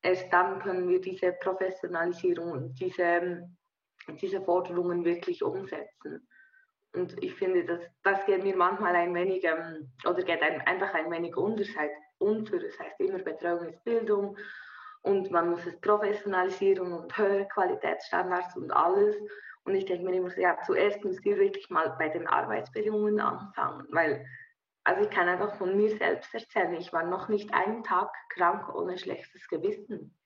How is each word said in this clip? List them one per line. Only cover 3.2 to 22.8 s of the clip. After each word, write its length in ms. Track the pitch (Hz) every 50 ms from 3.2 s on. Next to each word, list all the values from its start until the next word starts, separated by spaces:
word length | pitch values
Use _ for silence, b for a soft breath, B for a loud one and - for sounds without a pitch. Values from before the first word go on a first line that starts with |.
| 175 180 175 175 - - - _ _ _ _ _ _ _ _ _ - - 151 -
diese 200 | - 185 196 185
Forderungen 640 | - - 175 180 180 180 175 175 175 180 175 175 170
wirklich 380 | 170 170 170 - - 175 -
umsetzen. 840 | - - - 190 196 190 - - - - _ _ - - 156 - _ b b b b b b b b b b _ _ _ -
Und 280 | - 180 - - -
ich 120 | - 185 -
finde, 300 | - 196 185 185 175 -
das, 160 | - 175 170 - - _ _
das 220 | _ 196 196 196 -
geht 180 | - 196 185
mir 140 | 190 196 185
manchmal 380 | 185 175 180 202 196 208 180 180
ein 180 | 175 175 175 175
wenig, 300 | 175 180 196 190 185 -
ähm, 480 | 165 160 160 170 165 160 156 147 131 - _ -
oder 160 | 165 180 180
geht 200 | 175 170 170 156
ein, 180 | 151 156 156 -
einfach 320 | - 147 180 180 190 - -
ein 160 | 160 160 170
wenig 260 | 170 170 175 170 -
unter, 280 | - 175 208 226 214 196
seit, 260 | - - - 151 147 147 - - _ _ _
unter. 440 | 185 202 220 226 214 - 196 175
Es 160 | - - - -
heißt 220 | - - - -
immer 180 | 190 190 190 180
Betreuung 500 | - - 151 - - 175 170 170 175 165
ist 160 | - - _
Bildung 540 | 233 233 226 214 208 208 196 202 202 B B B B B B B B B B B B B B
und 280 | _ - 196 196 185 -
man 200 | 175 170 165 175
muss 160 | 175 175 175
es 120 | 175 - -
professionalisieren 1120 | - 196 208 208 214 202 208 - - 202 190 185 180 190 185 - 196 196 190 185 185 180
und 260 | 175 170 - - - -
höhere 300 | 214 196 196 196 196 196
Qualitätsstandards 1080 | - 208 190 185 - - - - - - - - - 180 185 185 185 180 - - -
und 140 | - 170 -
alles. 460 | - - 156 175 - - - 415 427 415 B B B B B B B B _
Und 80 | - 196
ich 120 | 190 190
denke 180 | 190 180 175 175
mir 100 | 185 185
immer 140 | 185 185 180
so, 140 | 180 -
ja, 160 | 185 180 170 - -
zuerst 360 | - 185 - 185 208 202 - -
müsst 200 | 202 180 - -
ihr 140 | 202 202 190
wirklich 320 | 196 190 - - - -
mal 260 | 175 160 160 143 - -
bei 120 | 160 156
den 160 | 156 170 -
Arbeitsbedingungen 920 | - - 151 - - 214 - - - - 220